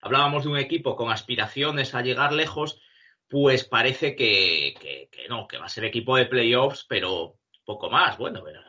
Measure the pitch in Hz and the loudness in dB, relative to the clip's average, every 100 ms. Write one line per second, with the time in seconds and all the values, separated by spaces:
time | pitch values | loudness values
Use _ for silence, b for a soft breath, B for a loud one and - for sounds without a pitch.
0 | - 135 143 147 143 143 135 165 131 - | 2 2 4 2 -2 -2 -2 -2 -2 -2
1 | 120 117 - 123 107 - 147 147 131 127 | -2 -2 -2 -4 -2 -2 -2 -2 -4 -2
2 | 123 123 143 151 156 - 151 - b b | -2 0 0 0 -2 -2 -6 -8 b b
3 | b b _ 143 143 127 - 113 120 135 | b b _ 2 4 4 2 2 2 2
4 | 156 135 117 101 92 80 71 67 71 67 | -2 0 2 4 4 2 -2 -6 -14 -14
5 | 69 - 71 117 - - 87 - 113 120 | -16 -20 -12 -10 -10 -12 -12 -6 -4 -4
6 | 117 131 123 127 117 123 135 131 - 107 | 2 2 4 4 4 4 4 0 -4 -2
7 | 90 92 82 _ _ _ - 104 87 120 | -2 -4 -6 _ _ _ -12 -8 -2 2
8 | 175 - 120 90 76 76 | 2 0 -8 -8 -14 -18